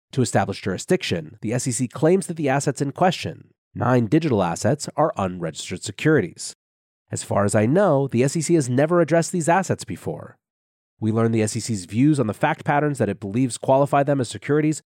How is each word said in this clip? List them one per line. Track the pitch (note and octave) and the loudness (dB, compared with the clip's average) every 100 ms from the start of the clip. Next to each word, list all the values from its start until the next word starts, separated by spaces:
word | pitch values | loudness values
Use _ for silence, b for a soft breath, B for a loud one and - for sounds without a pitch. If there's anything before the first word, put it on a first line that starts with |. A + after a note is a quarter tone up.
| _ | _
To | - | -2
establish | A#2 A2+ G2 F#2+ | 0 0 -2 -4
jurisdiction, | G#2 F2 - F#3 - F2 D2+ - | -6 -6 -2 -2 0 -6 -6 -10
the | G#2+ | -6
S | B2+ C3+ | -4 -4
E | |
C | A2+ B2+ | -4 -6
claims | - D#3+ F#3+ - | 0 2 2 0
that | E3 | -4
the | C#3+ | -2
assets | C#3+ C#3+ - | 0 -2 -4
in | C#3+ | -6
question, | - F3+ - F2+ - - _ _ | 0 0 0 -8 -12 -20 _ _
nine | F#2+ G#2+ B2+ G#2+ | -4 2 2 2
digital | D#3+ D#3+ G#2 | 0 2 0
assets, | F2 E2 G#2+ D3 - - | 0 0 -2 -2 -4 -2
are | D#3+ - | -2 0
unregistered | F#2+ F2+ E2+ C#3+ - F#2 | -4 -4 -8 -8 -10 -10
securities. | - - D3 D3+ F2 - - - _ _ _ _ _ | -10 -2 2 2 0 -8 -16 -16 _ _ _ _ _
As | - | -10
far | - G2+ | -2 0
as | G2+ | 2
I | A2 A2 | 2 2
know, | E3+ G3 C#3 C#3 | 2 2 2 0
the | A#2 | 0
S | C3+ | 0
E | E3 | 0
C | D3+ | 2
has | E3+ B2 | 2 2
never | B2+ D#3 F3 | 0 2 2
addressed | D3+ E3 E3 | 2 2 0
these | F3+ D#3 | -2 0
assets | F3 F3 A#2 | 0 0 -4
before. | - E2+ - D2+ - - _ _ _ _ _ _ | -6 -10 -10 -10 -14 -20 _ _ _ _ _ _
We | A2 | 2
learn | A2 A2+ | 4 4
the | A2+ | 4
S | G#2+ A2+ | 2 -2
E | |
C's | A2 G#2 | -4 -6
views | F2 A2 D3 C#3 | -2 2 4 4
on | A2 | 0
the | |
fact | - D3+ - | 0 -2 0
patterns | - C#3+ D3+ C#3 | 0 2 0 0
that | G2+ | 0
it | F#2+ | -2
believes | G2 A#2 C3 - | -4 0 0 -2
qualify | - C3+ C#3 C#3+ | 2 4 4 2
them | C#3+ C#3 | 2 0
as | A#2+ | -2
securities | G#2+ - D3+ D#3 D3+ - | -6 -2 0 0 -2 -10